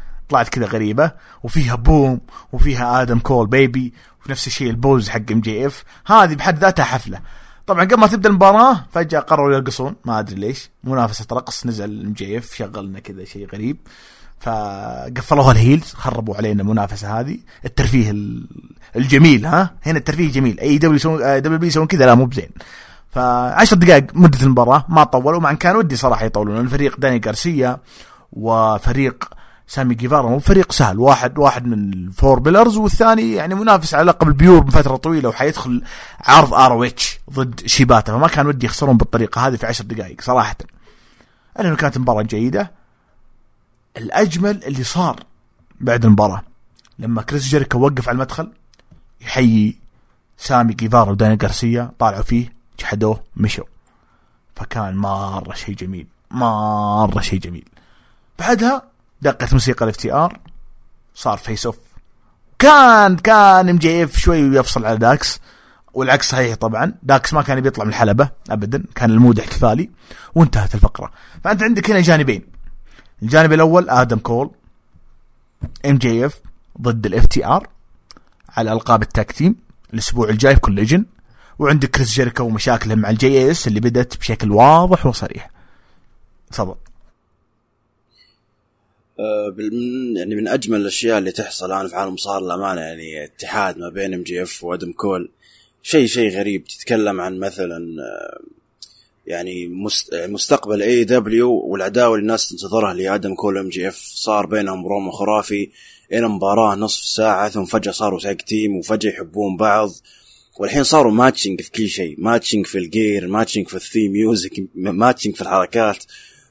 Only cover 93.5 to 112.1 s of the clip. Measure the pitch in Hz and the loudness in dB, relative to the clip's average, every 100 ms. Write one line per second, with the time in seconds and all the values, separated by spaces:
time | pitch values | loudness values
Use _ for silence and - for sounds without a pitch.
93.5 | 110 95 85 87 90 98 90 87 87 90 | -4 -4 -6 -12 -10 -8 -8 -8 -8 -8
94.5 | - 87 90 87 - 101 92 85 _ _ | -10 -10 -10 -10 -8 -4 -4 -8 _ _
95.5 | _ _ _ - 156 117 123 110 95 101 | _ _ _ 0 2 2 0 -2 -2 -6
96.5 | 98 - - - 113 104 95 92 95 98 | -6 -10 -14 -4 -2 -2 -4 -8 -8 -10
97.5 | 95 87 85 85 80 60 50 50 - - | -8 -10 -10 -14 -14 -14 -14 -16 -18 -20
98.5 | _ _ - - _ _ _ - 85 90 | _ _ -20 -20 _ _ _ -14 -12 -10
99.5 | 90 87 90 107 - - 85 90 104 - | -10 -12 -10 -8 -6 -6 -8 -8 -6 -2
100.5 | 139 104 104 104 120 110 123 107 113 123 | -2 -2 -4 0 0 2 0 0 0 0
101.5 | 113 - 98 95 110 120 110 104 113 - | 0 -4 -6 -4 0 0 0 -2 -2 -4
102.5 | 87 98 110 104 90 95 101 98 92 104 | -8 -6 -2 -2 -4 -4 -4 -6 -6 -4
103.5 | 98 95 87 95 - - - 110 107 95 | -4 -6 -8 -8 -10 -12 -10 -4 -2 -2
104.5 | 107 98 95 90 101 95 - 101 107 101 | -4 -4 -8 -6 -6 -8 -6 -2 -2 -2
105.5 | 101 98 _ - _ - 113 113 98 98 | -6 -8 _ -20 _ -8 -4 -4 -2 -2
106.5 | 107 107 98 110 - - - 110 95 107 | 2 2 0 -4 -6 -6 -2 0 0 -2
107.5 | 107 92 - 101 - 107 90 101 98 - | -6 -4 -4 -4 -4 -4 -4 -8 -10 -6
108.5 | 107 104 95 85 107 107 - 85 92 101 | -4 -4 -4 -4 -4 -4 -6 -10 -6 -6
109.5 | 90 107 104 107 - _ _ _ _ _ | -2 0 0 -2 -8 _ _ _ _ _
110.5 | - 98 143 135 156 123 110 127 - 101 | -10 -4 -2 2 4 4 4 2 0 -4
111.5 | 85 - - 104 98 85 | -8 -10 -6 -6 -6 -8